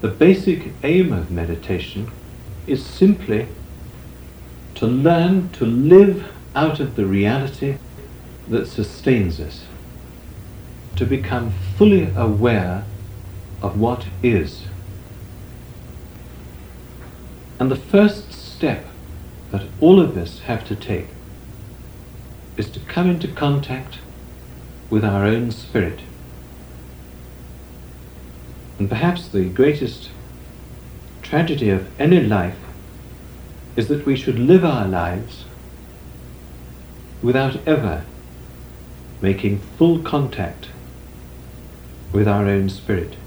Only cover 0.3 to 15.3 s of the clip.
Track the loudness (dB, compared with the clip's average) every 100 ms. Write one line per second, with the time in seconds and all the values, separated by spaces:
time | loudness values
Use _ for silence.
0.3 | 8 6 0 -2 -6 2 4 6 2 -2
1.3 | -2 -2 -4 -2 -4 -2 -8 -8 -10 -16
2.3 | -16 -14 -14 -2 -2 -2 4 6 6 2
3.3 | 0 -2 -8 -14 -14 -16 -16 -16 -16 -18
4.3 | -18 -18 -16 -16 -2 0 4 6 6 6
5.3 | 4 2 0 2 4 10 12 12 6 -4
6.3 | -14 -8 0 2 2 -2 0 2 4 4
7.3 | 2 -2 -2 -4 -4 -8 -16 -16 -16 -18
8.3 | -16 -2 -2 -2 -4 -6 -2 2 4 4
9.3 | -2 -8 -10 -16 -16 -16 -16 -18 -18 -16
10.3 | -16 -16 -16 -16 -16 -10 -2 0 0 0
11.3 | -2 -2 -4 -4 6 8 8 4 2 2
12.3 | 4 4 4 2 -2 -6 -12 -14 -14 -14
13.3 | -14 -14 -6 -4 2 2 0 -6 0 4
14.3 | 4 2 -6 -12 -12 -14 -14 -16 -16 -16